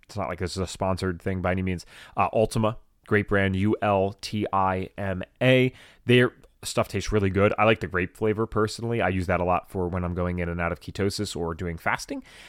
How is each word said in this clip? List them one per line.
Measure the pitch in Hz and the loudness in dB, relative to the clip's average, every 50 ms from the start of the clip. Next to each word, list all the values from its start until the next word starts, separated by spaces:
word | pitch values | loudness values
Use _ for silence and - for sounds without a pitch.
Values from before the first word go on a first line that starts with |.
| _ | _
it's | - - 107 | -12 -8 -6
not | 90 - | -6 -6
like | 90 - | -4 -4
this | 92 85 | -6 -4
is | - 95 | -4 -4
a | 90 - | -4 -6
sponsored | - - 98 95 92 87 95 92 87 85 | -4 -2 -2 0 0 0 -2 -2 -4 -4
thing | - 98 95 92 | -4 -4 -4 -2
by | 87 90 | 0 0
any | 92 95 | 0 0
means, | 92 92 92 85 - - - - - - - - | 0 -2 -2 -4 -6 -12 -20 -20 -20 -8 -2 0
uh, | 95 - - | 0 2 2
Ultima, | 117 110 - - 120 107 107 110 - - _ _ _ _ - | 2 2 2 2 0 0 0 -2 -4 -10 _ _ _ _ 0
great | 107 104 101 - | 0 0 2 2
brand, | 104 98 98 98 95 | 2 2 2 2 2
U | 95 98 107 107 - | 2 2 2 0 2
L | - 107 101 95 95 98 104 - | 2 2 2 2 2 0 -2 -6
T | - - 110 107 104 - | -10 -6 -4 -4 -2 -2
I | 95 98 95 95 92 92 95 - - - | 0 0 0 0 0 -2 -4 -8 -8 -8
M | 101 98 92 92 - - _ - | -6 -6 -6 -6 -8 -10 _ 0
A. | 123 127 131 127 127 127 - - - - - _ _ | 2 4 6 6 4 2 0 -6 -14 -20 -20 _ _
Their | 120 120 123 123 - - - - _ _ _ - | 4 6 6 4 4 0 -6 -20 _ _ _ -12
stuff | - - 120 110 - | -4 -2 -2 -2 -2
tastes | - 98 - - 104 | -4 -6 -4 0 0
really | 107 98 95 | 2 2 2
good. | 90 95 98 104 - - | 4 4 4 4 4 4
I | 107 | 4
like | 113 113 - | 4 4 2
the | - 85 | 0 -2
grape | 92 90 90 - - - | -2 -2 -2 -2 -2 -2
flavor | 110 110 104 107 113 | 0 0 0 0 -2
personally. | 107 - 107 110 104 - - 113 117 120 113 | -2 0 0 0 0 -2 -6 -6 -4 -2 0
I | 92 92 | 0 0
use | 95 92 87 87 | 0 0 0 0
that | 90 87 | 0 0
a | 87 | 2
lot | 90 90 - - - | 2 0 0 -2 -4
for | - 95 90 87 | -4 -4 -4 -2
when | 90 90 87 | -2 -2 -2
I'm | 87 87 | -2 -2
going | 90 87 90 90 90 | -2 -2 -2 -2 -2
in | 87 85 | -4 -4
and | 85 87 | -4 -2
out | 85 82 85 | -2 -2 -4
of | - | -6
ketosis | - - - - 98 101 - - 104 - - 78 | -8 -8 -4 -2 -2 -2 -2 -2 -4 -6 -4 -4
or | 85 82 82 | -4 -4 -4
doing | 80 92 87 85 80 | -4 -6 -6 -8 -4
fasting. | - 107 120 - - - 277 269 - - - - - | -4 -2 -2 -2 -4 -8 -10 -10 -10 -14 -20 -20 -20